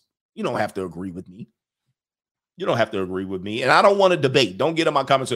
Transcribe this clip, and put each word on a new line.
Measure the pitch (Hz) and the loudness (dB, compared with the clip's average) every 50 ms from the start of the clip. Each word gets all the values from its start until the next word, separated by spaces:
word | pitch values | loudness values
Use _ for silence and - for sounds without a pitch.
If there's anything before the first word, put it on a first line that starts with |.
| _ _ _ _ _ _ _ | _ _ _ _ _ _ _
you | - | -6
don't | 214 151 120 113 | -6 -4 -4 -4
have | 107 98 - | -4 -4 -6
to | 98 92 | -6 -8
agree | 87 80 85 95 95 | -8 -8 -10 -10 -10
with | 85 92 90 - | -10 -12 -14 -16
me. | 90 107 - - _ _ _ _ _ _ _ _ _ _ _ _ _ _ _ _ _ _ _ _ _ - | -18 -20 -20 -20 _ _ _ _ _ _ _ _ _ _ _ _ _ _ _ _ _ _ _ _ _ -8
You | 185 | -4
don't | 196 143 120 | -2 0 0
have | 110 - | 0 0
to | - 98 | -2 -4
agree | 95 90 92 92 95 | -4 -4 -4 -6 -6
with | 95 98 92 | -6 -8 -8
me. | 87 101 107 123 | -8 -8 -6 -2
And | 135 127 | 2 4
I | 147 170 | 4 6
don't | 196 202 202 196 | 6 6 4 4
wanna | 196 185 180 | 4 4 4
debate. | 160 143 135 135 143 127 95 92 95 | 2 0 2 2 2 2 2 0 -2
Don't | 127 156 165 | -2 -2 0
get | 156 151 | 0 0
in | 156 - | 0 0
my | 139 135 | 0 2
comments. | - 143 135 131 - 123 | 2 2 0 0 -2 -8